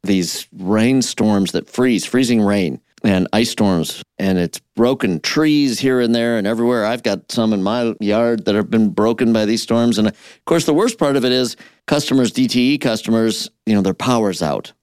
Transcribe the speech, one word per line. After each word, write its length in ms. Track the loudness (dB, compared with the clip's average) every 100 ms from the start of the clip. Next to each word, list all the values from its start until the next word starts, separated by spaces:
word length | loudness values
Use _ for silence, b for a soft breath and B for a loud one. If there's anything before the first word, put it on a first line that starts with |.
these 440 | 0 0 0 -6 -12 -10
rainstorms 920 | -2 0 2 2 -2 -2 0 2 0
that 180 | -4 -6
freeze, 360 | 0 2 2 0
freezing 360 | -2 2 2
rain 400 | 2 2 -2 -6 _ _
and 240 | 0 0 2
ice 180 | 0 -2
storms, 520 | 0 0 2 -2 -8 -16 _
and 200 | -2 0
it's 200 | -2 -6 _ 0
broken 440 | 0 2 -2 -2
trees 600 | -2 0 2 2 2 0
here 220 | 0 0
and 120 | 2
there 240 | 0 0 0
and 100 | -2
everywhere. 380 | 0 0 0 -2
I've 180 | -2
got 280 | -4 -4 -4
some 220 | -2 0
in 80 | 0
my 320 | -2 -2 -4 -4
yard 460 | -2 0 0 0 0
that 100 | -2
have 140 | 0
been 200 | 2 2
broken 420 | 2 0 2 0
by 140 | 2 0
these 160 | -2
storms. 380 | -2 0 0 2
And 80 | 0
of 80 | B B B -2
course, 200 | 0 2
the 80 |
worst 240 | 2 0 0
part 180 | 0 0
of 80 |
it 80 | 0
is 240 | 0 -2 -6 B B -2
customers, 460 | -2 2 2 2
D 160 | 2 0
T 260 | 2 2
E 40 | 2
customers, 680 | -2 -4 0 0 2 -2 -8 _ 0
you 80 | 2
know, 60 |
their 120 | 2
power's 480 | -2 -2 0 0 -2
out. 320 | -4 -4 -8 _